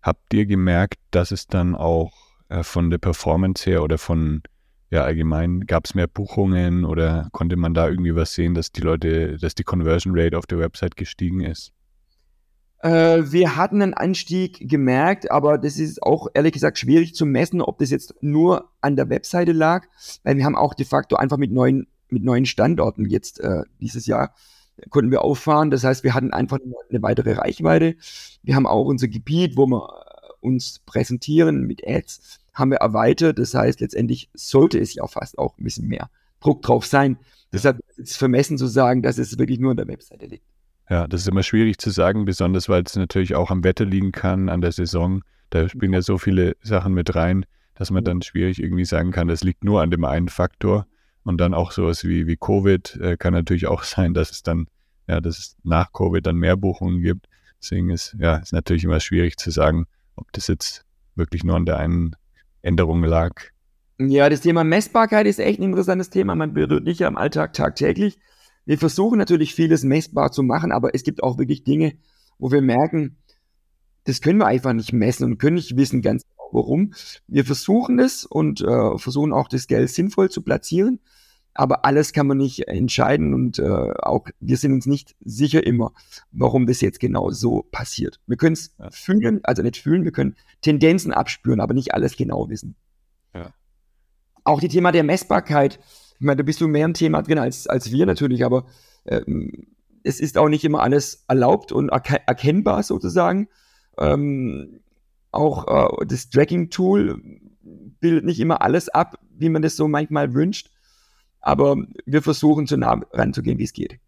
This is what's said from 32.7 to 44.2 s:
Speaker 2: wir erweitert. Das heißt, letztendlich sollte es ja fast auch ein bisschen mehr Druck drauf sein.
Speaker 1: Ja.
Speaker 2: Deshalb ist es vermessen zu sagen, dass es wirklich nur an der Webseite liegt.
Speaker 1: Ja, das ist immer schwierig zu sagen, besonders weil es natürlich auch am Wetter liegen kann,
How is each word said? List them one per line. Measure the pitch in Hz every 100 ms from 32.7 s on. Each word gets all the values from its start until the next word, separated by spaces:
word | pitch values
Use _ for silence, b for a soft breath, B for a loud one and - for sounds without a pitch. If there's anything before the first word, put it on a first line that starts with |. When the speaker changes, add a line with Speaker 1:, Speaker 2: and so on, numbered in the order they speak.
Speaker 2:
wir | 135
erweitert. | 123 107 110 - 165 -
Das | 120
heißt, | 127 117 131
letztendlich | 120 - 117 127 -
sollte | - - 135 160 -
es | 107
ja | - -
fast | - - -
auch | - _
ein | -
bisschen | - 110
mehr | - - _ _ _
Druck | - 147
drauf | - 117 -
sein. | 143 139 127
Speaker 1:
Ja. | b b b
Speaker 2:
Deshalb | 131 139 123 - -
ist | 123
es | -
vermessen | 135 123 143 147
zu | 127
sagen, | 117 127 127
dass | 127 120
es | 123 120
wirklich | 127 127
nur | 131
an | 120
der | -
Webseite | 123 _ - -
liegt. | - _ _ _ _ _
Speaker 1:
Ja, | 87 85
das | 90
ist | 95
immer | 95
schwierig | 92 107 113 98
zu | -
sagen, | 95 87 104 101
besonders | 92 90 92 -
weil | 92
es | 90 -
natürlich | 90 95 92 -
auch | 87
am | 92
Wetter | 90 92 104
liegen | 95 95
kann, | -